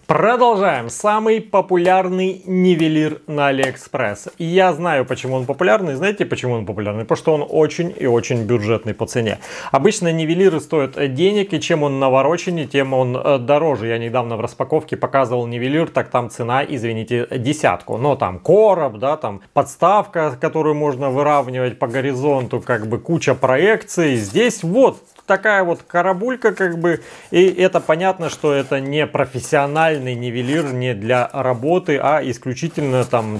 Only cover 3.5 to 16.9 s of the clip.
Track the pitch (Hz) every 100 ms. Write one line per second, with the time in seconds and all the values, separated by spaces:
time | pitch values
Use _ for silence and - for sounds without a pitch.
3.5 | 135 131 120 - 139 113 104 - - 165
4.5 | 180 185 151 175 147 127 127 127 131 123
5.5 | 139 185 214 180 135 190 208 - 120 127
6.5 | 117 104 101 104 104 113 - - 151 147
7.5 | - 156 151 170 - 131 117 113 123 107
8.5 | 120 104 110 110 101 113 127 110 98 -
9.5 | - - 139 156 214 170 160 156 170 190
10.5 | 160 - 160 135 131 143 131 180 208 196
11.5 | 151 - 170 147 135 135 131 135 175 185
12.5 | 170 139 139 135 131 127 123 - 139 120
13.5 | 147 160 127 113 117 117 123 120 113 117
14.5 | - - 156 - 127 - 135 127 123 117
15.5 | 120 127 151 165 - - 131 120 - 117
16.5 | 127 143 127 117